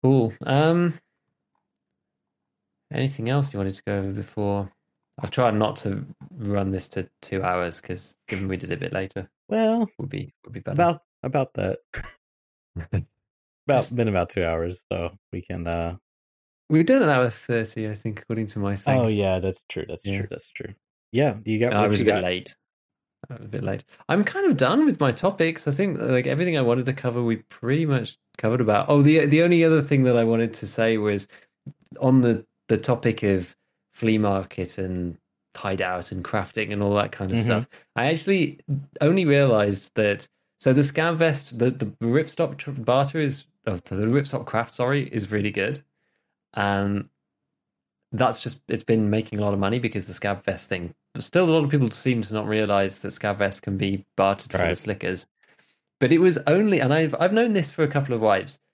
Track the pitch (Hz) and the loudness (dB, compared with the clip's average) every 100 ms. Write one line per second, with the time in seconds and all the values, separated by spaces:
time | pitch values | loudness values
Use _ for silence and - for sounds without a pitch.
0 | 131 135 113 - - 135 160 170 175 165 | 4 4 2 -2 -2 2 4 2 0 -2
1 | _ _ _ _ _ _ _ _ _ _ | _ _ _ _ _ _ _ _ _ _
2 | _ _ _ _ _ _ _ _ _ 143 | _ _ _ _ _ _ _ _ _ -4
3 | 131 - 113 139 139 104 98 95 - 101 | -4 -4 -2 0 0 -2 -6 -6 -4 -4
4 | 98 98 95 - 101 101 95 _ _ _ | -4 -6 -10 -6 -2 -2 -4 _ _ _
5 | _ - - - 123 107 107 - 104 98 | _ -12 -8 0 2 2 0 0 -6 -6
6 | 95 - - 180 104 101 98 95 - - | -8 -16 -20 -10 -4 -2 -2 -4 -6 -10
7 | 90 _ - 95 92 90 87 80 - 92 | -12 _ -8 -4 -2 -2 -2 -6 -12 -12
8 | - _ _ 98 98 92 90 90 85 95 | -12 _ _ -6 -4 -6 -6 -6 -4 -6
9 | 95 - 98 _ _ 214 220 226 214 _ | -6 -10 -12 _ _ 0 2 2 -2 _
10 | 143 98 117 _ - 113 - 139 170 170 | -10 -8 -10 _ -16 -12 -6 2 2 0
11 | _ _ 131 139 131 - 95 - _ - | _ _ -4 -4 -4 -4 -4 -4 _ -14
12 | - _ _ _ _ _ _ - 82 95 | -14 _ _ _ _ _ _ -14 -6 -6
13 | - _ _ _ _ _ - 135 - 120 | -6 _ _ _ _ _ 0 0 0 0
14 | 110 95 87 - 85 82 85 90 _ 95 | 0 0 -2 -2 -2 -2 -4 -8 _ -6
15 | 85 98 _ 95 - 90 85 85 85 90 | -6 -10 _ -12 -10 -8 -4 -4 -4 -8
16 | _ _ _ _ _ _ _ 156 165 262 | _ _ _ _ _ _ _ 2 4 4
17 | 190 135 123 - - 120 110 - 107 104 | 4 4 2 -2 -4 -2 -2 -6 -8 -6
18 | 113 101 - 113 107 104 101 101 - 131 | -8 -10 -8 -6 -6 -4 -4 -4 0 2
19 | 117 104 98 92 95 90 _ - - 85 | 2 2 0 0 -2 -6 _ -10 -10 -10
20 | 101 98 101 - - - - 104 _ _ | -6 -6 -6 -10 -16 -16 -16 -16 _ _
21 | _ 117 143 107 110 110 120 104 104 104 | _ 2 2 0 -4 0 2 2 2 4
22 | 95 104 92 90 90 - _ _ _ _ | 4 2 0 -4 -6 -20 _ _ _ _
23 | _ _ - 120 110 104 - 98 - _ | _ _ -16 -16 -10 -8 -6 -8 -10 _
24 | - 175 208 381 392 170 127 214 302 202 | -2 0 0 0 0 4 2 4 2 4
25 | 139 117 185 196 165 160 - 139 196 160 | 0 2 -2 0 -2 0 -4 -2 -2 -2
26 | 113 127 127 139 180 160 123 120 127 135 | 0 0 0 -2 0 0 2 2 0 -2
27 | 127 120 117 113 - - 120 143 160 135 | -4 -2 0 -2 -4 -10 -2 0 0 0
28 | 110 - _ - 110 123 110 104 - 147 | -2 -12 _ -4 0 2 4 4 4 6
29 | 143 156 143 151 170 175 165 160 139 143 | 8 6 6 4 6 6 6 4 2 2
30 | 127 120 113 113 117 - 101 - 113 110 | 4 4 4 2 0 -4 -12 -2 0 2
31 | 107 104 - - _ _ - - _ - | 0 -2 -4 -20 _ _ -20 -20 _ -2
32 | 135 131 123 110 - _ _ 110 - 127 | 4 6 6 2 -4 _ _ -2 0 0
33 | 120 110 104 95 87 - _ _ _ - | 0 0 2 0 -2 -14 _ _ _ -4
34 | 113 110 104 98 92 - 90 - 95 92 | 0 2 2 0 -4 -8 -10 -8 -8 -6
35 | 87 82 _ _ _ - 104 92 92 90 | -6 -10 _ _ _ -10 -6 -4 -4 -6
36 | 87 - - 107 92 - 107 104 101 101 | -8 -10 -6 -6 -4 -6 -6 -2 0 2
37 | 104 - 95 117 113 110 123 - _ - | 0 -4 -4 -2 2 0 -2 -12 _ -2
38 | 123 160 175 196 156 - - 139 - - | -2 -2 0 0 0 -4 -6 -6 -6 0
39 | 147 185 170 143 139 110 104 98 - - | 2 2 4 4 6 4 2 0 -6 0
40 | 107 101 - _ _ _ - 131 139 - | 0 0 -6 _ _ _ 2 4 4 2
41 | 165 160 165 139 - 117 120 127 107 - | 0 2 2 0 -6 -2 -2 0 -8 -4
42 | 117 127 156 - 160 139 - 139 113 127 | 0 0 0 -2 -4 -4 -12 -8 0 2
43 | 139 160 147 131 - _ - 92 - 95 | 2 0 -2 -4 -12 _ -8 -8 -6 -4
44 | 107 135 139 131 113 110 117 - 123 143 | 0 0 -2 -8 -4 -4 -4 -4 -2 -2
45 | 135 113 98 107 101 98 98 143 _ _ | -2 -6 -4 -2 -2 -2 -4 -4 _ _
46 | _ _ _ _ _ - 101 98 101 101 | _ _ _ _ _ -2 0 2 0 -2
47 | - _ _ _ _ _ _ _ _ _ | -6 _ _ _ _ _ _ _ _ _
48 | _ 110 123 - - - - 117 - 113 | _ -2 -2 -2 -8 -12 -6 -8 0 2
49 | 104 107 110 104 104 101 98 120 117 107 | 2 0 -2 -4 -2 0 0 -2 -4 -6
50 | 90 87 101 98 - 92 - 95 85 - | -8 -6 -4 -4 -4 -6 -6 -8 -8 -14
51 | _ - - 175 180 160 143 147 120 - | _ -14 -2 2 4 4 2 2 0 -2
52 | 131 120 104 107 107 107 107 101 98 - | -2 -2 -2 -6 -2 0 2 2 0 -4
53 | 98 - 104 101 98 98 - 98 98 98 | -10 -6 -4 0 -2 -2 -6 -2 -2 -2
54 | - - 98 101 - 92 87 85 - 98 | -6 0 2 2 -4 -2 0 -2 -4 -6
55 | - 92 - _ _ _ _ _ _ _ | -6 -8 -10 _ _ _ _ _ _ _
56 | 160 165 185 156 - 165 214 185 127 151 | 4 6 4 4 2 2 4 2 2 2
57 | 160 139 175 214 233 202 147 - 151 143 | 2 0 2 2 2 2 -2 -2 0 0
58 | 139 120 110 98 95 - _ | -2 0 2 2 0 -14 _